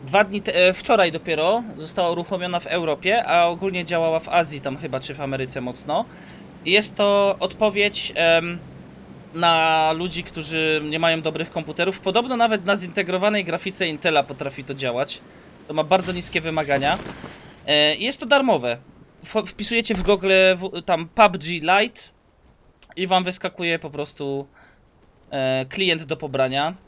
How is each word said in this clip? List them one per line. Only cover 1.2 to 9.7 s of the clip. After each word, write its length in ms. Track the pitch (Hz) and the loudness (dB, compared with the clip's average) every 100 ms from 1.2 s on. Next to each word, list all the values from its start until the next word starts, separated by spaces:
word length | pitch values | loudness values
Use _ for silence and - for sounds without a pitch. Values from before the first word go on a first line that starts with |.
| 175 156 160 226 226 165 | -4 0 2 0 -2 -12
została 340 | 156 - 175 | -10 -2 0
uruchomiona 480 | 170 170 190 180 175 | 0 -4 -6 -4 -4
w 80 | - | -2
Europie, 580 | 175 165 143 180 226 - | -2 -2 -2 2 0 4
a 200 | 170 170 | 4 4
ogólnie 400 | 170 190 180 170 | 2 -4 -4 -2
działała 340 | 170 165 160 | 0 0 0
w 100 | - | 2
Azji 320 | 175 156 147 | 0 0 -4
tam 160 | 135 131 | -6 -6
chyba, 220 | 156 131 | -6 -8
czy 140 | 131 | -8
w 80 | 143 | -10
Ameryce 400 | 139 135 131 131 | -8 -6 -6 -8
mocno. 440 | 123 123 - 156 233 - - - - - - | -8 -10 -4 -2 -2 -10 -20 -20 -20 -10 2
I 60 | |
jest 240 | 196 208 - | 4 2 0
to 400 | 202 202 202 190 | 2 4 2 0
odpowiedź, 760 | 185 - 214 202 202 196 - - | -4 0 0 2 -2 -2 -6 0
em, 440 | 165 165 170 170 - - - - - - - | 4 4 2 -8 -12 -20 -20 -20 -20 -20 -14
na 580 | 160 170 165 160 | 0 2 4 4